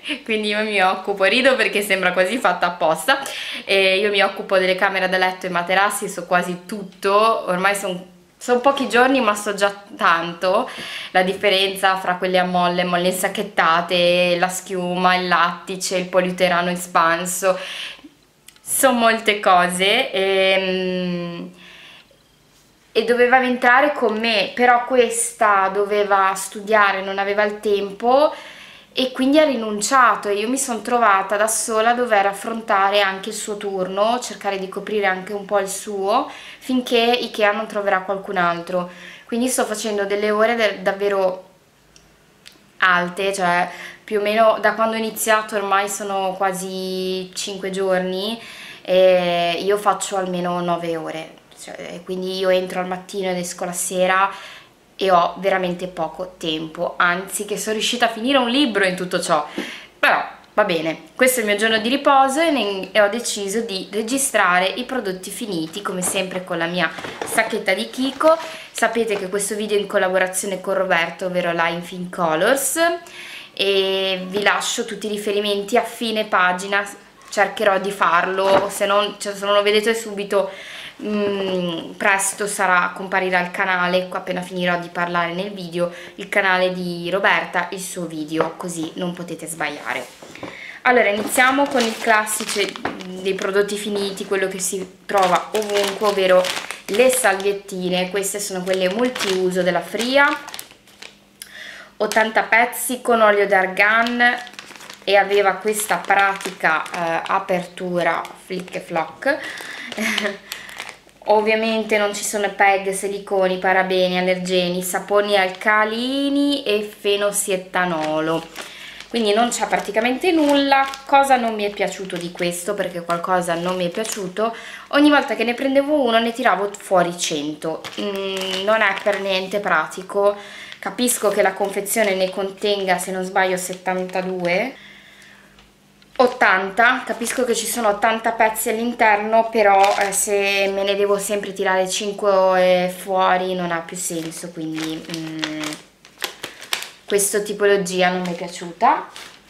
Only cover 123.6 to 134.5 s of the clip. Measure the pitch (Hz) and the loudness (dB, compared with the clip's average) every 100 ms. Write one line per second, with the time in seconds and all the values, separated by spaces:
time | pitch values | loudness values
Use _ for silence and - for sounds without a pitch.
123.6 | 175 185 175 220 226 220 185 196 226 226 | -2 -2 -2 -4 -6 -6 -6 -2 -2 -4
124.6 | - - - 285 294 285 269 220 226 233 | -14 -16 -2 6 6 6 2 -2 -2 0
125.6 | 269 269 277 302 247 226 233 226 240 185 | 2 2 4 2 4 2 2 0 2 2
126.6 | 202 - - 185 170 175 - 156 151 151 | -2 -6 2 2 2 -2 -4 -4 -4 -6
127.6 | 160 156 - - 208 196 190 190 190 190 | -8 -8 -10 -8 -6 -4 -6 -6 -4 -4
128.6 | 202 220 202 196 208 196 196 185 190 208 | 0 4 4 2 -2 -2 0 -2 -2 -4
129.6 | 202 165 160 - 185 202 202 202 - - | 0 0 0 -8 -6 2 2 0 -10 -18
130.6 | - - 202 185 247 - 208 208 190 190 | -18 -10 -10 -2 0 2 0 2 2 2
131.6 | 196 202 196 226 202 190 185 202 196 190 | -4 -4 -4 0 0 2 -2 -2 -6 -4
132.6 | 208 202 190 180 190 185 185 196 190 180 | -2 -2 0 -2 -2 -6 -2 0 0 0
133.6 | 180 185 190 185 185 190 185 185 175 | -6 -8 -4 -4 -4 -4 -4 -2 0